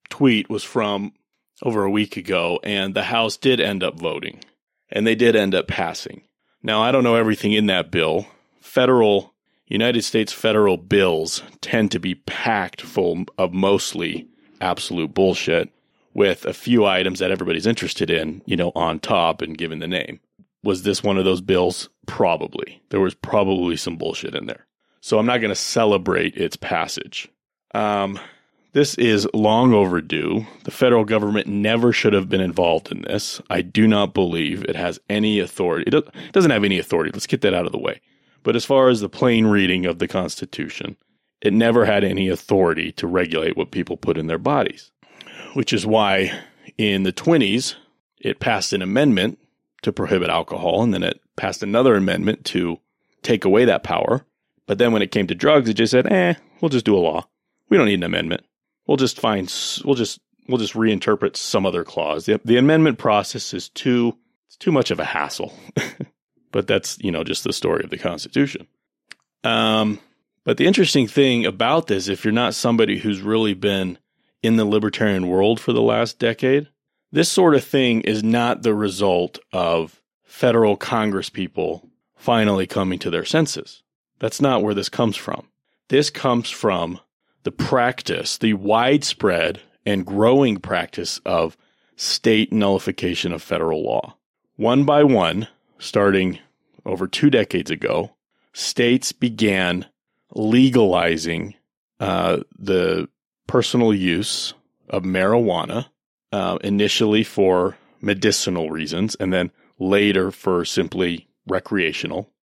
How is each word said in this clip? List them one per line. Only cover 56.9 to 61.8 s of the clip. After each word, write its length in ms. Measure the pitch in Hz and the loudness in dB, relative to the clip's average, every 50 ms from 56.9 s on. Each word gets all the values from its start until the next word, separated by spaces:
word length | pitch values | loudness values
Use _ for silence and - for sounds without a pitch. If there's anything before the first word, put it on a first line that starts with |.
| 104 | 4
a 20 | 92 | 4
law. 300 | 85 80 78 85 - _ _ _ _ _ _ _ _ - | 4 2 0 -2 -6 _ _ _ _ _ _ _ _ 2
We 80 | 208 | 4
don't 100 | 180 127 | 4 4
need 80 | 104 101 | 4 2
an 100 | 90 87 | 0 -2
amendment. 400 | 87 90 87 82 82 87 - - _ _ _ _ _ _ _ _ | -2 -2 -2 -2 -4 -6 -6 -8 _ _ _ _ _ _ _ _
We'll 100 | - 147 | 0 0
just 240 | 131 131 117 - - | 2 2 0 -2 -2
find 280 | - 113 107 98 92 92 | -2 0 0 0 -2 -6
s-, 340 | - - - - - - - | -8 -8 -8 -8 -8 -4 -2
we'll 100 | - 139 | -2 0
just, 260 | 120 110 - - - _ _ _ _ _ - | 0 -2 -4 -6 -12 _ _ _ _ _ -4
we'll 100 | 127 120 | -2 -2
just 160 | 107 101 - | -2 -2 -2
reinterpret 600 | 113 110 113 107 92 - 107 107 - - - - | 0 2 2 0 0 0 0 0 0 -2 -4 -4
some 300 | - - - - 101 95 | -6 -6 -2 -2 0 0
other 180 | 92 87 87 | 0 -2 -4